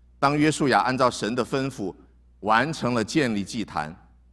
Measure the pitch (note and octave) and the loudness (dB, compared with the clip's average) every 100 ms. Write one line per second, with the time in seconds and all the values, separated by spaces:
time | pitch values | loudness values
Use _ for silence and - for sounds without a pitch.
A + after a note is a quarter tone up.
0 | _ - C#3 D3 D3+ - D3 G#2 A#2+ C3 | _ -2 0 2 2 2 4 4 2 2
1 | B2+ A#2 G#2+ B2 G#2+ C3+ C3 B2 F#2+ - | 2 2 -4 -2 -2 -2 -4 -6 -8 -8
2 | - _ _ _ G2+ A2 C#3+ D#3+ B2 A#2+ | -18 _ _ _ 2 2 2 -2 -2 0
3 | G#2+ D#3 B2+ G#2 F#2 A#2 F#2+ D#2+ D2+ F2 | 0 0 0 -2 -4 -6 -6 -6 -8 -10
4 | - _ _ | -20 _ _